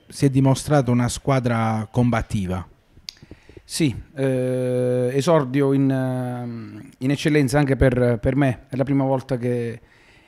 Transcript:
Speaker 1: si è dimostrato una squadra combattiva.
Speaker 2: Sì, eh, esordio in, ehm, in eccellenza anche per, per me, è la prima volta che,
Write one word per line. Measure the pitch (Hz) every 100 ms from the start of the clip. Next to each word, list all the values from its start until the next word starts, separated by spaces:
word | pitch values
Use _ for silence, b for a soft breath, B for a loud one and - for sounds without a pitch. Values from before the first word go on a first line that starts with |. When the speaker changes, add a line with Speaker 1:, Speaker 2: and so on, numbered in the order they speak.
| -
Speaker 1:
si | -
è | 143
dimostrato | 135 135 131 - 147 123
una | 123 120
squadra | - - 135 123 117 113 110 107
combattiva. | - 123 113 104 107 92 92 87 - _ - - - B B B B
Speaker 2:
Sì, | B - 156 98 - -
eh, | 135 131 127 127 127 123 123 123 123
esordio | 135 135 165 131 135 139
in, | 139 135
ehm, | 135 131 127 123 123 120 117 107 107 - -
in | 131
eccellenza | 139 165 151 135 143
anche | 143 131
per, | 131 120 123 117
per | 135
me, | 131 139 113 -
è | 151
la |
prima | 131 139
volta | 135 135 123 127
che, | 123 123 117 113 - b b b